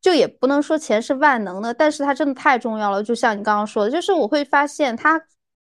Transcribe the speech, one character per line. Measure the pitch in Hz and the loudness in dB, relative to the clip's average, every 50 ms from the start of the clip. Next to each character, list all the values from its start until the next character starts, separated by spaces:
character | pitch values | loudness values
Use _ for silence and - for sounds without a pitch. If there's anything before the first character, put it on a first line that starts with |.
就 | - 381 | 2 2
也 | 339 262 175 | 4 4 2
不 | - - _ 247 262 | 2 0 _ -2 0
能 | 285 294 | 0 0
说 | 285 - 311 | 0 0 -2
钱 | 302 - - 214 220 | -2 0 0 -2 0
是 | 247 - 277 | 0 -2 0
万 | 262 302 294 262 226 202 | 2 2 2 2 0 -2
能 | 180 180 190 | -6 -8 -8
的， | 220 233 240 | -8 -4 -2
但 | - 311 302 | 0 0 0
是 | 302 294 277 | 0 0 -2
它 | 285 | -2
真 | 269 - 311 | -2 0 -2
的 | 285 262 | -2 -2
太 | - - 302 262 240 | 0 2 2 2 2
重 | - 233 220 214 | 0 -4 -4 -4
要 | 208 202 | -2 -2
了， | 196 202 | -2 -2
就 | 214 240 233 | -2 -4 -2
像 | 226 262 233 208 | 0 0 0 0
你 | 202 | 0
刚 | 214 220 208 | 0 0 0
刚 | 208 214 | 0 0
说 | 214 - 220 202 | -2 -2 -2 0
的， | 226 | 0
就 | 285 349 | 0 -2
是 | 349 - | 0 0
我 | 381 320 220 208 | 0 0 0 0
会 | 302 294 285 | 0 -2 0
发 | - 302 285 294 | 0 0 0 0
现 | 285 - - 294 247 226 | 0 -2 -2 -2 -2 -2
它 | 233 - 302 320 320 - _ _ _ _ _ _ _ _ | 0 0 2 2 0 -2 _ _ _ _ _ _ _ _